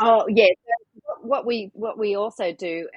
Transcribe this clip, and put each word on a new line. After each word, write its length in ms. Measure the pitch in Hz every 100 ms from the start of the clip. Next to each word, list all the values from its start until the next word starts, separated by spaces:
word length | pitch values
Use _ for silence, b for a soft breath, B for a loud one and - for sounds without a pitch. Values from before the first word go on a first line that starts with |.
Oh, 260 | 233 302 -
yeah. 180 | 214 190
So 560 | 185 466 - _ 226 587 -
what 240 | 233 269
we, 260 | 233 233 196
what 240 | - 220 220
we 160 | 208
also 380 | 196 220 - 180
do, 360 | 165 175 165 160